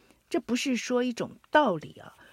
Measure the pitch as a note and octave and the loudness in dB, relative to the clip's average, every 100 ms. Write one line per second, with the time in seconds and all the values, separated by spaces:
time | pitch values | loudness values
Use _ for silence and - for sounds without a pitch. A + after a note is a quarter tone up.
0 | _ _ _ E4+ - A#3+ C#4 A#3 - B3 | _ _ _ -4 -2 -2 0 -2 0 0
1 | B3 A#3 D#3+ - _ D4+ C4 D#3+ - - | 0 -4 -8 -10 _ 4 4 2 -6 -16
2 | - - - | -20 -20 -20